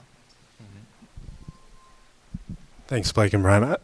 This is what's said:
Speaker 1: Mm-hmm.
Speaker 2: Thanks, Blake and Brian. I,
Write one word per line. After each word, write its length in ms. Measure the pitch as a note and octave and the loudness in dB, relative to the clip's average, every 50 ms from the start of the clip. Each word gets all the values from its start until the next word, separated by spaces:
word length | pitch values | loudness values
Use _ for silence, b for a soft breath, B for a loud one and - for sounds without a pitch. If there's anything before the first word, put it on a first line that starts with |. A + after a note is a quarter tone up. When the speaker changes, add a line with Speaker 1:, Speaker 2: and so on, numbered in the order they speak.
| - _ _ _ _ _ _ _ _ _ _ - | -20 _ _ _ _ _ _ _ _ _ _ -20
Speaker 1:
Mm-hmm. 1900 | A2 G2 G2 G2+ A2 - _ - - - - - - - - - - - - - - - - - - - - - - _ _ _ _ - - - - - - - - - - - - | -20 -20 -20 -20 -20 -20 _ -20 -20 -20 -20 -20 -18 -18 -18 -20 -20 -20 -20 -20 -20 -20 -20 -20 -20 -20 -20 -20 -20 _ _ _ _ -16 -16 -14 -14 -14 -16 -18 -18 -20 -20 -18 -10
Speaker 2:
Thanks, 240 | - C3+ A2+ F#2 - | -6 -6 -4 -4 -2
Blake 200 | - A#2 G#2 F#2+ | 0 2 2 2
and 100 | - G2+ | 2 2
Brian. 220 | F#2+ F#2+ G2+ G#2 A#2 | 4 4 4 4 4
I, 120 | C#3 - - | 2 -2 -4